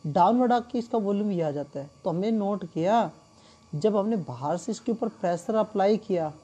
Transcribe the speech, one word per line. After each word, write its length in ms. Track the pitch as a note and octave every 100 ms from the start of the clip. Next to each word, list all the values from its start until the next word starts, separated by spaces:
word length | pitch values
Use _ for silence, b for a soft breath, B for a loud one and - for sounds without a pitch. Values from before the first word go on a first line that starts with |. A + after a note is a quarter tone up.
| D#3
डाउनवर्ड 460 | D3 F3+ A#3+ B3
आके 240 | A#3+ A#3 B3
इसका 200 | A#3 A#3
वॉल्यूम 340 | G3+ G#3 G#3
ये 100 | F3+
आ 100 | D#3
जाता 280 | C#3+ C#3+ D3
है। 100 | C#3+ -
तो 60 | F#3+
हमने 220 | E3+ G#3
नोट 340 | A3+ G3+ G3+
किया, 460 | F3+ D#3+ F3 A3+ F3+ - _ B B B _
जब 220 | D3+ G#3+ G#3
हमने 180 | G3+
बाहर 420 | A3+ C#3 B2 C#3+ F3
से 140 | -
इसके 200 | G#3+ -
ऊपर 160 | A3+ A3
प्रेशर 480 | - F3+ F3 -
अप्लाई 420 | A3 G#3+ G3 G3 G#3+
किया 360 | G#3 F3+ D#3 D3